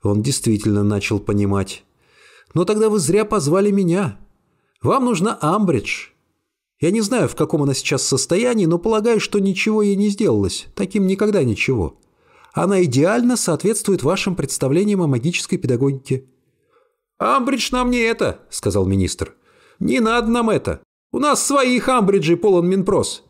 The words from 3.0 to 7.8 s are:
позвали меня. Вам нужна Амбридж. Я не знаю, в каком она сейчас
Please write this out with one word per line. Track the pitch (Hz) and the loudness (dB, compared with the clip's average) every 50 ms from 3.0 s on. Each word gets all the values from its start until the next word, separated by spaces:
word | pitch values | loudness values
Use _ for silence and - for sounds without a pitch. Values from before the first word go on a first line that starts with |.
| 165 131 170 208 214 | 0 2 2 0 0
позвали | 214 220 208 147 139 156 190 196 208 | 0 -2 -2 0 2 2 2 2 2
меня. | 202 202 196 170 165 190 208 143 98 - - _ _ _ _ _ _ _ _ _ _ _ | 2 2 2 2 0 0 0 -2 -6 -8 -18 _ _ _ _ _ _ _ _ _ _ _
Вам | - 120 196 269 254 | -2 0 2 2 2
нужна | 247 240 170 170 220 - - | 0 0 0 0 -2 -2 -2
Амбридж. | - 151 170 214 214 180 156 117 - - - - - - _ _ _ _ _ _ _ _ _ _ _ _ _ _ | -2 0 0 2 2 2 0 0 -2 -4 -8 -8 -10 -18 _ _ _ _ _ _ _ _ _ _ _ _ _ _
Я | - 165 | -2 0
не | 196 226 | 0 0
знаю, | 220 202 262 240 170 120 | 0 0 0 0 0 -2
в | - | 0
каком | - 160 139 - 160 | -2 -4 -2 0 0
она | 143 139 139 | 0 0 -2
сейчас | - | -2